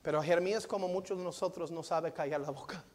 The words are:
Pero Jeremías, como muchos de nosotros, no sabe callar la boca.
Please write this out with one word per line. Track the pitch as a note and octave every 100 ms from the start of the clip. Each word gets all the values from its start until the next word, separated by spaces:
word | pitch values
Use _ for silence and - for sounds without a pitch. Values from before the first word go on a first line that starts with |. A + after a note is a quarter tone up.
Pero | - D3+
Jeremías, | D3+ F3 F#3 G#3+ -
como | G3+ F#3
muchos | F#3 F#3 F#3+
de |
nosotros, | F3+ E3 F#3 F3+ D#3+
no | E3
sabe | D#3 E3 E3
callar | - D3 D3
la | C#3+
boca. | C#3 - F3+ -